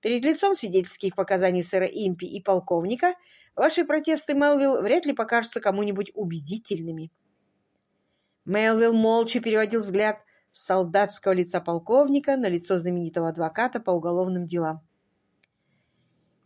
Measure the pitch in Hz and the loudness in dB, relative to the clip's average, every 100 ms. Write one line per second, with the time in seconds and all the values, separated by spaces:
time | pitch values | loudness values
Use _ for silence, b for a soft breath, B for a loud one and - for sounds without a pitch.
0 | 220 240 269 302 392 392 214 185 180 - | 0 0 0 2 0 0 0 0 0 -4
1 | 196 202 185 190 185 180 170 190 185 - | -6 -4 0 2 2 0 0 0 0 -2
2 | 202 175 180 202 180 185 180 170 175 247 | -4 -4 -8 -8 0 0 2 -2 0 0
3 | 359 359 b b b - 285 311 339 302 | 0 -2 b b b 0 0 2 0 0
4 | 302 302 - 277 294 294 277 262 202 311 | 0 -2 0 2 4 4 2 2 2 2
5 | 302 277 220 233 226 226 214 190 208 196 | 0 -4 0 0 -2 -2 -2 0 -2 -4
6 | 196 - 190 165 143 220 - 180 165 160 | -6 -6 -6 -6 -8 -10 -6 -8 -6 -10
7 | 160 _ _ _ _ _ _ _ _ _ | -12 _ _ _ _ _ _ _ _ _
8 | _ _ _ _ - 202 220 220 233 226 | _ _ _ _ -4 0 2 4 4 4
9 | 220 226 226 240 226 214 214 226 202 190 | 4 4 2 -2 0 0 2 -2 0 0
10 | 214 214 _ _ _ - - 190 175 196 | 0 -2 _ _ _ -14 0 0 2 2
11 | 196 - - 185 175 180 175 170 170 247 | 2 0 0 0 0 -2 -2 -6 2 4
12 | 285 285 285 269 220 175 - 185 175 175 | 4 2 0 0 0 -2 0 -2 0 -4
13 | 165 165 165 160 160 185 247 247 220 175 | -4 -4 -4 -2 -4 -2 -2 -2 -2 -2
14 | 165 175 185 180 170 175 160 160 _ _ | 0 -2 -2 -4 -4 -4 -4 -6 _ _
15 | _ _ _ _ _ _ _ _ _ _ | _ _ _ _ _ _ _ _ _ _
16 | _ _ _ _ | _ _ _ _